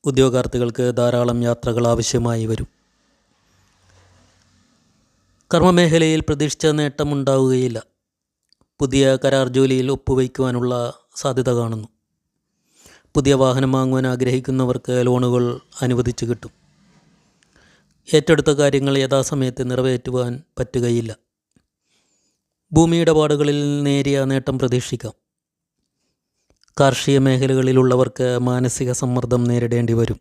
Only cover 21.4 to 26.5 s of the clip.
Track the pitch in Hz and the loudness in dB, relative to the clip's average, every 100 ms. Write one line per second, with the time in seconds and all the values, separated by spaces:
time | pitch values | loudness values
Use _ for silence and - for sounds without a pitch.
21.4 | _ _ _ _ _ _ _ _ _ _ | _ _ _ _ _ _ _ _ _ _
22.4 | _ _ _ 156 165 170 165 156 151 147 | _ _ _ 4 4 4 4 4 2 2
23.4 | 147 143 143 143 143 139 139 139 135 135 | 2 0 -2 -2 0 0 0 0 0 -2
24.4 | 131 131 131 123 - 123 110 - _ _ | -2 -2 0 -2 -4 -8 -10 -16 _ _
25.4 | _ _ _ _ _ _ _ _ _ _ | _ _ _ _ _ _ _ _ _ _
26.4 | _ | _